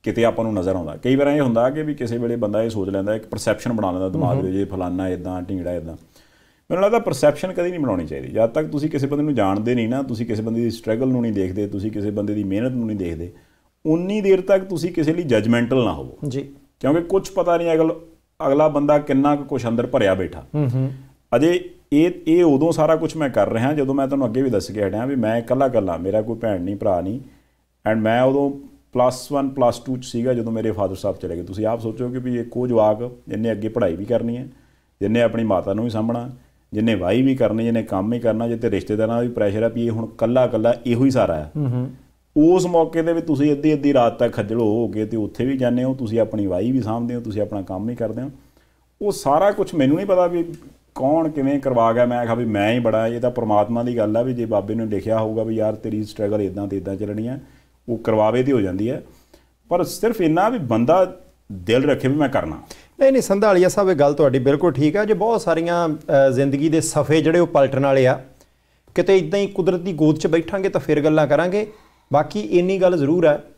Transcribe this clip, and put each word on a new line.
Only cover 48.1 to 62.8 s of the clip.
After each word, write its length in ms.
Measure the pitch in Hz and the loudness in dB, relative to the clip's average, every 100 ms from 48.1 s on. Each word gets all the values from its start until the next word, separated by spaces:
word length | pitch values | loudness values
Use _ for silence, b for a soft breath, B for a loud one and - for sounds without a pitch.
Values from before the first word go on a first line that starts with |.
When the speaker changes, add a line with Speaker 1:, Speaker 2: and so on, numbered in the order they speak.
| 113 | -6
Speaker 1:
ਹੋ। 80 | 135 135 b b b b b _ | -10 -14 b b b b b _
ਉਹ 100 | 208 | -6
ਸਾਰਾ 380 | 190 139 147 196 | -2 0 4 2
ਕੁਛ 240 | 202 190 | 2 -2
ਮੈਨੂੰ 220 | 165 131 160 | 2 2 2
ਨਹੀਂ 100 | 202 | 2
ਪਤਾ 200 | 180 175 | 2 2
ਵੀ 180 | 175 165 - - - _ | 0 -4 -8 -20 -20 _
ਕੌਣ 340 | - 131 160 160 | -4 0 2 0
ਕਿਵੇਂ 320 | 151 135 143 | 0 0 0
ਕਰਵਾ 320 | 139 120 113 | 0 2 2
ਗਿਆ। 140 | 113 120 | 4 2
ਮੈਂ 160 | 123 | 2
ਕਿਹਾ 120 | 117 | 0
ਵੀ 100 | 117 | 0
ਮੈਂ 280 | 120 101 104 | 0 2 2
ਹੀ 60 | 123 | 2
ਬੜਾ, 280 | 117 110 113 | 2 2 0
ਇਹ 140 | 120 | 0
ਤਾਂ 100 | 123 | -2
ਪ੍ਰਮਾਤਮਾ 520 | 120 110 104 104 117 | -2 2 2 2 0
ਦੀ 140 | 123 117 | -2 0
ਗੱਲ 200 | 107 110 | 0 0
ਆ 60 | |
ਵੀ 120 | 131 | 0
ਜੇ 100 | 120 | -2
ਬਾਬੇ 300 | 113 107 98 | 0 -2 -2
ਨੇ 120 | 113 110 | -4 -2
ਲਿਖਿਆ 320 | 101 110 110 | -4 0 -2
ਹੋਊਗਾ 240 | 110 110 | 0 -2
ਵੀ 120 | 110 | -2
ਯਾਰ 200 | 110 107 | -2 -2
ਤੇਰੀ 300 | 110 110 107 | -2 -6 -6
ਸਟਰਗਲ 380 | 107 - 104 107 | -6 -4 -2 -2
ਇੱਦਾਂ 260 | 98 92 101 | -2 -4 -6
ਤੇ 80 | 98 | -6
ਇੱਦਾਂ 200 | 92 95 | -6 -8
ਚੱਲਣੀ 300 | 104 104 117 | -6 -6 -6
ਆ, 120 | 135 b b b b - | -8 b b b b -8
ਉਹ 100 | 113 | -4
ਕਰਵਾਵੇ 440 | - 110 107 120 | 0 2 4 2
ਤੇ 100 | 131 | 2
ਹੋ 80 | 127 | 2
ਜਾਂਦੀ 300 | 95 92 110 | 0 -2 -4
ਹੈ। 120 | 139 - b b b b _ _ | -6 -12 b b b b _ _
ਪਰ 160 | 180 | -2
ਸਿਰਫ 360 | 175 - 220 220 | -2 -2 -2 0
ਇੰਨਾ 280 | 165 165 208 | 2 2 2
ਵੀ 100 | 247 | 0
ਬੰਦਾ 580 | 127 110 120 175 185 - - _ _ | -2 0 4 4 4 -2 -20 _ _
ਦਿਲ 380 | 98 90 120 143 | -10 0 2 2
ਰੱਖੇ 180 | 127 127 | 0 0
ਵੀ 60 | |
ਮੈਂ 140 | 147 139 | 0 0
ਕਰਨਾ। 280 | 104 82 76 - B | -2 -4 -10 -14 B